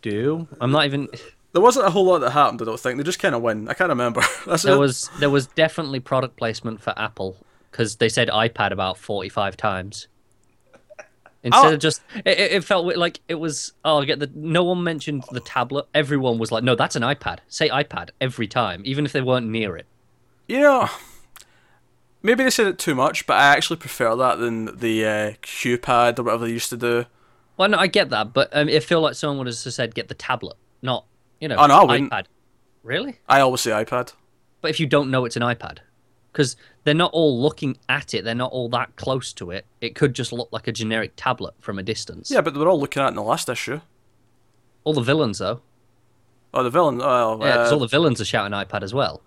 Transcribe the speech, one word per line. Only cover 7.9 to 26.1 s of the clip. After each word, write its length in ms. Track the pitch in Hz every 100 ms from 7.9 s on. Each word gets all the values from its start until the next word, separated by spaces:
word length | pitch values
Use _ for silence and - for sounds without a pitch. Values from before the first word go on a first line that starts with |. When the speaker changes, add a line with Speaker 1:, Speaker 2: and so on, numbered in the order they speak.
| -
Speaker 1:
they 120 | 117
said 200 | 107 117
iPad 420 | 107 113 - 101
about 260 | 98 95 92
forty-five 580 | - 101 95 - 98 95
times. 520 | 110 95 92 - - _ _ _ _ _ _ _ _ - - _ - _
Instead 280 | 120 214 269
Speaker 2:
Oh. 20 |
Speaker 1:
of 60 | 156
just, 220 | 156 156 _ 226
it, 140 | - 180
it, 140 | 196
it 120 | 196
felt 200 | 160 196
wi-, 120 | 175 180
like 220 | 170 - _
it 80 |
was, 380 | 170 160 143 - _
oh, 160 | 151 151
I 40 |
get 160 | 139 147
the, 100 | 143
no 300 | 139 156 165
one 220 | 175 180
mentioned 400 | 175 160 135 147 -
the 80 | 123
tablet. 460 | - - 123 139 -
Everyone 460 | 147 147 143 131 117
was 140 | 113
like, 100 | 113
"No, 140 | 123 123
that's 180 | 151
an 80 | 147
iPad. 360 | 117 143 - 82 _
Say 200 | - 156
iPad 420 | 127 147 - 87 -
every 260 | 135 123 110
time," 360 | - 110 87
even 200 | 101 135
if 60 | 147
they 80 | 143
weren't 260 | 127 127 117
near 280 | 113 107 82
it. 100 | - _ _ _ _ _ _
Speaker 2:
You 140 | 247
know, 280 | 294 269 208 - - - - - - _ _ _ _ _ _ _
maybe 220 | 196 240
they 60 | 262
said 180 | - 208
it 100 | 185
too 160 | -
much, 320 | 135 139 - -
but 80 | 110
I 80 | 143 143
actually 220 | 147 165
prefer 360 | 131 - 117 117
that 220 | 127 87
than 280 | 117 113 110 -
the, 260 | 120 110 110
uh, 260 | 107 107 107
Q-pad 760 | - - 131 123 - 120 120